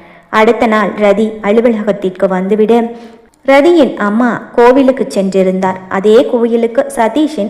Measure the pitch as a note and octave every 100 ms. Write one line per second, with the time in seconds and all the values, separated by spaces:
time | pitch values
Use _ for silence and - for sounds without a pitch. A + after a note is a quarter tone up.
0 | - - - G#3+ A3 A3 A#3+ G#3+ G3+ G#3+
1 | G3+ G3 A3 - G3+ A3+ A#3+ G#3+ G#3 F#3
2 | F#3 F#3 F#3+ F#3 F#3+ G#3 G#3+ A#3 A3+ -
3 | - - _ _ - C#4 D#4 F4 A#3 F3
4 | G3+ G#3+ A#3+ G3 - - A#3+ C4 C4 B3+
5 | G#3+ G3+ F#3+ F#3+ F#3 F#3 F#3+ F#3 - F#3+
6 | G3+ A3 C#4+ A#3+ A#3 A#3 A3+ A#3 C#4 -
7 | A3 B3+ D#4 -